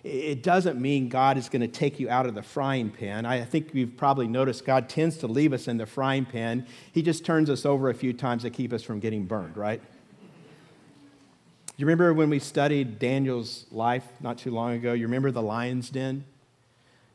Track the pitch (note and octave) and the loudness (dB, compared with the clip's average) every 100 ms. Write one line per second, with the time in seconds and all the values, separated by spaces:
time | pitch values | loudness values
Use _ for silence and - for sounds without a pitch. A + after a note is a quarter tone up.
0 | - C3 D3+ C3+ E3+ F#3 F3 B2+ C3+ C#3+ | -8 -6 -4 -2 4 4 4 0 0 0
1 | B2 C3 C3+ C3 A#2 B2+ A#2+ - D3 - | 0 4 4 4 0 -2 -2 0 -2 -2
2 | A#2+ B2 B2+ G#2 - D3+ C3+ C3+ G#2+ - | 0 2 0 -4 -8 -4 0 0 -2 -6
3 | G2+ G#2 A#2 B2+ A#2 D#3+ D#3 C3+ A#2+ - | -6 -4 -2 -2 0 -2 0 -2 -2 2
4 | C#3+ C3+ A#2 B2 C3+ A#2 - C3 A#2 D3+ | 2 2 2 2 0 0 2 2 2 0
5 | D#3+ D#3+ A#2+ A#2+ D3+ B2+ - A#2 A2 - | 0 0 -2 2 2 2 -2 -6 -6 -2
6 | C3+ C3+ B2 A#2+ A2+ A#2+ B2 - - F3+ | 0 0 -2 -4 -2 -4 -6 -14 -4 0
7 | E3 D#3+ - D#3+ D3+ B2+ D3 C#3 C3 A#2+ | 0 0 2 2 4 2 2 2 2 0
8 | C3 A#2+ C3+ A#2+ A#2+ A#2+ A#2+ A#2 - G#2 | -2 -2 -2 -2 -4 -4 -4 -4 -6 -6
9 | A2 G#2+ F#2 A2 E2 F#2+ G#2 A#2 - - | -4 -4 -4 -4 -6 -6 -4 -4 -8 -20
10 | - - - - - - - - - - | -20 -20 -20 -20 -20 -20 -20 -20 -20 -20
11 | - - - _ _ _ - - C#3+ E3+ | -20 -20 -20 _ _ _ -18 -2 2 6
12 | F3 D#3 D3+ C#3+ - D#3 C#3+ D3 B2+ G#2+ | 6 6 4 2 0 0 2 2 -2 -2
13 | B2 C3+ C3+ A#2+ A2+ - - A2 A#2 B2 | 0 0 0 -2 -6 -12 -12 -2 0 0
14 | - - A#2+ A#2+ B2+ A2+ A#2+ A#2 A#2+ A#2+ | -4 -10 -10 -8 -6 -4 -2 -2 0 0
15 | A#2 B2+ C3+ A#2+ A2 A2+ B2 B2+ A#2+ C3+ | 0 0 0 0 -2 -2 -2 -4 -4 -6
16 | C3 C#3 C#3 _ _ _ _ _ _ _ | -4 -6 -10 _ _ _ _ _ _ _
17 | _ | _